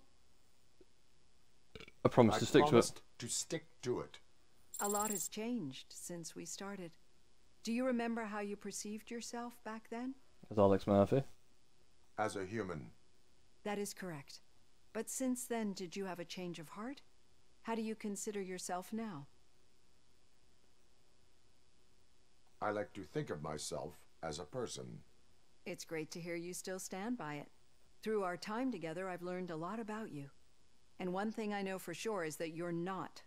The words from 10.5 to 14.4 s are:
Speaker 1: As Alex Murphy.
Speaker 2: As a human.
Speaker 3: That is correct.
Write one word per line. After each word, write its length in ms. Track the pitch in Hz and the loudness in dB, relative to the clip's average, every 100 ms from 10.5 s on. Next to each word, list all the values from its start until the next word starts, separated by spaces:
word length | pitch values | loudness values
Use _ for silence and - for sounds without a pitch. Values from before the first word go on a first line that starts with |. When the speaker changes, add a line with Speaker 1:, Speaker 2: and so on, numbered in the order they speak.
Speaker 1:
As 60 | 107 | 8
Alex 300 | 98 95 - | 10 10 8
Murphy. 360 | 101 98 135 - - - - - - - - - - | 10 10 8 4 -8 -18 -20 -20 -20 -20 -18 -10 0
Speaker 2:
As 180 | 107 95 | 0 0
a 100 | 92 | -2
human. 460 | 113 95 78 62 - - - - - - - | -2 -2 -4 -6 -14 -18 -20 -18 -20 -18 -8
Speaker 3:
That 160 | 208 208 | -2 -2
is 140 | 202 | -2
correct. 480 | - 185 151 - - | -4 -6 -6 -10 -14